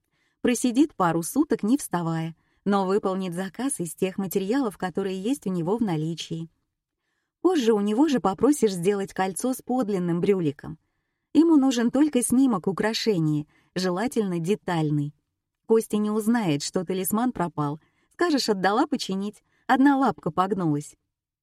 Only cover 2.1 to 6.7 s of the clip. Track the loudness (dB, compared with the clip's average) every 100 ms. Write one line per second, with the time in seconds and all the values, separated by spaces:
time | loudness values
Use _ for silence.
2.1 | -4 -6 -10 _ _ -2 0 2 0 0
3.1 | -4 -6 -6 -8 -6 -6 -4 -8 -4 -6
4.1 | -4 -4 -2 -2 -2 -2 -4 -6 -4 -6
5.1 | -4 -4 -4 -4 -4 -2 -2 0 -2 -4
6.1 | -6 -8 -10 -10 _ _